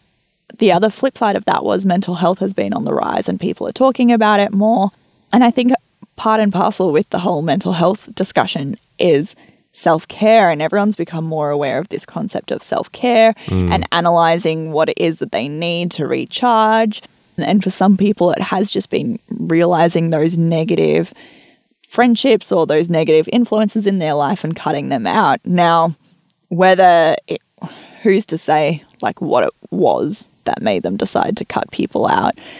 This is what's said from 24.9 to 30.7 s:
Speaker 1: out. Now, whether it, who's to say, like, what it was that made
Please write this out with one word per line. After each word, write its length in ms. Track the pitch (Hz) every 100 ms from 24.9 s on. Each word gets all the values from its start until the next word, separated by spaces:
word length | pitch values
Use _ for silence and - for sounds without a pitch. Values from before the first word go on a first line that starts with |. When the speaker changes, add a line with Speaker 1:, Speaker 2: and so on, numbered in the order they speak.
| 135 101
Speaker 1:
out. 340 | 143 170 135 -
Now, 500 | 175 170 170 165 - _ _ _ _ -
whether 640 | 170 185 185 185 170 160 - -
it, 140 | - _ _ - - - -
who's 220 | 220 196 -
to 100 | 160
say, 460 | - 151 147 156 - -
like, 200 | 113 -
what 220 | 165 123
it 100 | 76 - -
was 580 | 180 139 65 151 208 - _ -
that 160 | -
made 220 | -